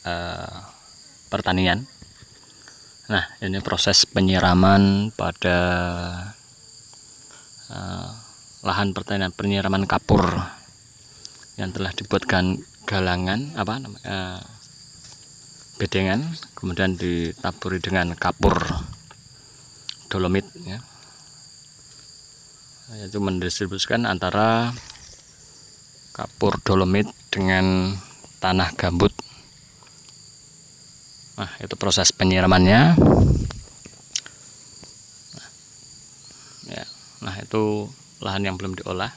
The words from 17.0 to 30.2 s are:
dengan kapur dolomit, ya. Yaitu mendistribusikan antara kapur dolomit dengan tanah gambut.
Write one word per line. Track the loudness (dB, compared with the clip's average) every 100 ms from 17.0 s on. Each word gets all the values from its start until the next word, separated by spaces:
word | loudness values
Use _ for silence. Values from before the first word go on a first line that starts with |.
| -2 -2 -4 -4 -8 -6 -6 -6
dengan | -2 -2 -2
kapur | -2 -4 2 2 2 -2 -6 -8 -16 -20 -20 -20 -20 -20 -20 -20 -18 -18 -18 -8
dolomit, | -2 0 0 -2 -16
ya. | -14 -14 -16 -20 -20 -20 -20 -20 -20 -20 -20 -20 -20 -20 -20 -20 -20 -20 -20 -20 -20 -20 -18 -14
Yaitu | -8 -4
mendistribusikan | -2 -2 -4 -4 -6 -4 -2 0 0
antara | 0 0 2 4 4 0 -4 -14 -20 -20 -20 -20 -20 -20 -20 -20 -20 -20 -20 -18
kapur | -10 -10 -2 0 0
dolomit | 2 2 4 2 0 -6 -8
dengan | -2 2 2 4 2 0 -4 -12 -20 -20 -6
tanah | 0 0 0 -2
gambut. | -2 2 2 2 -18 -20 -20 -20 -20 -20 -20 -20 -20 -20